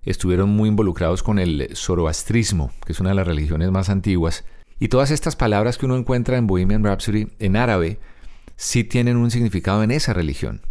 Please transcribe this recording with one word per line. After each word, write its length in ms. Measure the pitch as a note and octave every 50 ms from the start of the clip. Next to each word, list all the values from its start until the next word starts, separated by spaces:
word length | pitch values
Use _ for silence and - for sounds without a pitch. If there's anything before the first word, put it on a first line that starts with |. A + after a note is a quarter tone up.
| -
estuvieron 480 | - - - - F#2 F2+ F2+ G2 G2+
muy 180 | G#2 G#2+ G#2+ A2
involucrados 540 | G#2+ G#2 A2 F#2+ E2+ - F2+ D#2+ F2 F#2 -
con 160 | - G#2 G2+
el 320 | F#2 F2 D#2 C#2+ C2 - -
zoroastrismo, 1000 | - - - F#2 F2 E2 D#2 D#2 - - - G#2+ A#2 A2+ - G2+ E2+ D2 B1+ - - -
que 80 | - F2
es 80 | -
una 100 | F#2 F#2
de 40 | G2
las 120 | G2 F#2+
religiones 440 | F2 E2 D2+ D2+ D2+ D#2+ D#2 E2 F#2
más 180 | F#2+ F#2+ F#2+ F2+
antiguas. 560 | G2+ G2 E2+ - F#2+ F2 E2 E2 E2+ - - - - - - - - -
Y 100 | - A2+
todas 220 | - B2+ C#3 C3+
estas 260 | D#3 C#3+ - D#3+ -
palabras 420 | - B2+ A2 G#2 G2+ G#2+ A#2+ A#2+ -
que 80 | -
uno 100 | C3 B2+
encuentra 400 | B2+ A#2+ - B2+ B2 A#2 - B2+
en 100 | B2+ A#2
Bohemian 380 | G#2 F#2+ F2+ F#2 F#2 G#2 G#2+ G#2+
Rhapsody 440 | G#2 G2 F#2 - - G#2 G#2+ G#2+ G#2 - -
en 180 | G#2+ G2 F#2+
árabe 420 | A2 B2 A#2+ G#2+ F#2 E2 E2 G2+ A2 - - - - - - - - - - -
sí 280 | - - - - A#2+ A#2+
tienen 320 | A#2+ - B2 A#2+ B2 A#2+
un 140 | A#2+ A#2+ A#2+
significado 520 | A2+ A#2+ A#2+ A2+ G2 F#2 - F#2+ F#2+ G#2+ G#2+
en 80 | G#2+
esa 220 | B2+ D3+ - - G#2+
religión. 480 | F2+ E2 D2 C2+ - - A1+ G#1 - - -